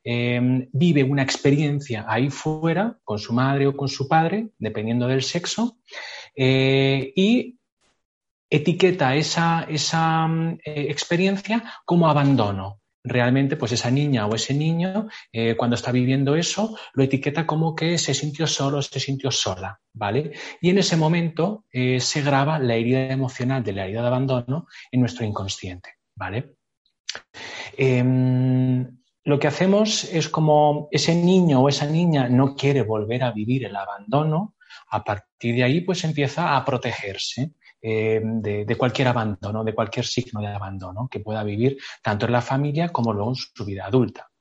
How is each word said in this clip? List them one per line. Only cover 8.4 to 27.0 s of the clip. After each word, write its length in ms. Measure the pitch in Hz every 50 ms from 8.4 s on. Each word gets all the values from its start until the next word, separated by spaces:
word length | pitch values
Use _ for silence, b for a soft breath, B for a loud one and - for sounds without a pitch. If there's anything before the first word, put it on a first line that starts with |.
| _ _
etiqueta 680 | - 151 147 175 165 170 190 185 175 185 143 127 131
esa, 500 | 151 156 156 - 170 165 165 165 165 - -
esa, 600 | 156 147 - - - 165 165 165 160 160 160 160
mm, 300 | 165 165 165 165 165 165 -
eh, 220 | 151 151 147 143 -
experiencia 760 | 143 - - - 175 175 185 190 202 196 202 - 220 233 226 B B B B
como 240 | - 175 175 170 160
abandono. 720 | 147 147 143 139 139 120 107 101 98 95 95 98 101 - _ _ _ _ _
Realmente, 540 | 123 127 123 120 123 127 135 139 135 -
pues 160 | - 131 107 123
esa 180 | 120 - 120
niña 360 | 127 139 147 147 135 117 104
o 80 | 104 113
ese 180 | 110 - - 131
niño, 540 | 143 151 160 165 165 175 185 190 208 220 B B B B B -
eh, 240 | 113 113 113 117
cuando 180 | 113 123 120 120
está 160 | 117 - -
viviendo 460 | 123 123 123 127 131 139 139 135 147
eso, 420 | 165 170 - - - 214 220 220 B B B B
lo 100 | 131 135
etiqueta 420 | 135 139 131 - 151 139 160 165
como 300 | 156 156 156 160 165 160
que 240 | 156 156 165 175 160
se 160 | - - 135
sintió 320 | - - 151 139 - 160
solo, 360 | 147 - - 139 139 143 143 139
se 180 | - - 135
sintió 320 | - - 135 131 - 127 -
sola, 480 | - - 104 92 92 95 92 95 - _ _ _
¿vale? 380 | 110 104 101 104 131 151 156 B B B B B B
Y 100 | - 175
en 80 | 185 202
ese 180 | 180 - 175
momento, 680 | 160 156 156 170 175 170 165 160 - 160 190 214 - _ _ -
eh, 260 | 127 127 127 127 127
se 240 | 123 - - 156 139
graba 360 | 143 139 135 139 147 160 147
la 160 | 131 120 117
herida 360 | 113 117 120 127 131 131 131
emocional 540 | 131 131 135 127 - - 123 127 135 135 117
de 80 | 104 98
la 120 | 98 95
herida 180 | 92 101 113 101
de 60 | 101
abandono 580 | 127 127 135 131 131 123 120 - 135 165 - B B B B B B
en 80 | 123
nuestro 260 | 123 113 - - 117
inconsciente, 680 | 107 101 101 98 98 - - - 92 87 90 - - - _ _ _ _
¿vale? 400 | - 98 90 98 117 143 139 _ _ _ _ _ _ _ _ _ _